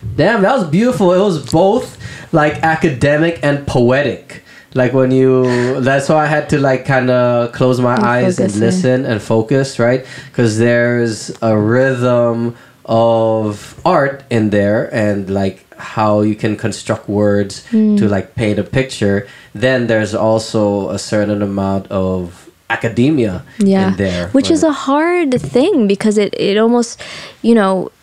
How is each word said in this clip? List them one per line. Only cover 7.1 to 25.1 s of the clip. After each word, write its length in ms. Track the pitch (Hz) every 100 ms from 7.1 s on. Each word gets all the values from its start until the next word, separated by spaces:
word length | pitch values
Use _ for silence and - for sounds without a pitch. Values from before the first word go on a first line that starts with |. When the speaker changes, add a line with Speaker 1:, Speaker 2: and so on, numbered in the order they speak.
| 127 123 120 120
Speaker 1:
close 280 | - 127 123
my 140 | 123
Speaker 2:
And 100 | 123
Speaker 1:
eyes 340 | 120 120 123 -
and 100 | -
Speaker 2:
focus, 60 | 101
yeah. 60 | 110
Speaker 1:
listen 400 | 185 127 127 135
and 160 | 110
focus, 560 | - 113 110 135 139 -
right? 260 | 117 127 - - -
'Cause 260 | - 120 107
there's 760 | 117 120 120 120 117 104 - 85
a 140 | 113 110
rhythm 1000 | 107 120 135 127 123 123 120 117 117 117 - _
of 960 | - 113 117 113 113 110 107 101 - -
art 400 | 160 175 139 139 -
in 200 | 117 107
there 380 | 104 101 107 -
and, 380 | 120 104 101 92
like, 340 | 98 98 92 _ -
how 440 | - - 107 104
you 120 | 107
can 220 | 104 113 104
construct 520 | 113 98 - 113 -
words 540 | 101 104 101 98 - -
Speaker 2:
Mm. 260 | 220 214 208
Speaker 1:
to, 100 | 208
like, 260 | 98 -
paint 240 | - 110 101
a 60 |
picture. 640 | 98 131 135 - 104 98 101 - -
Then 320 | 104 123 131 117
there's 280 | 113 107
also 760 | 101 110 110 110 113 104 101 98
a 80 | 101
certain 440 | - 107 104 104
amount 440 | 101 98 98 98 95
of 580 | 101 95 92 90 87 - _ _
academia 720 | 113 117 104 127 156 113 92 - -
Speaker 2:
Yeah. 300 | 202 190 190
Speaker 1:
in 80 | 190
there, 320 | 196 180 90
Speaker 2:
Which 180 | 269 269
is 120 | 330
Speaker 1:
right? 80 | 320
Speaker 2:
a 20 |
hard 680 | 277 - 285 320